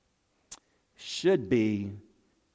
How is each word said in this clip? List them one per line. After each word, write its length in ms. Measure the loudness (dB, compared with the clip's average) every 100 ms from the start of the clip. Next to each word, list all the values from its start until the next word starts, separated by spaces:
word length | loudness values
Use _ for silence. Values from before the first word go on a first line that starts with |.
| _ _ _ _ _ -20 _ _ _ _
should 540 | -12 -2 2 2 2
be 420 | 2 2 0 -4 -10 -18 _ _ _ _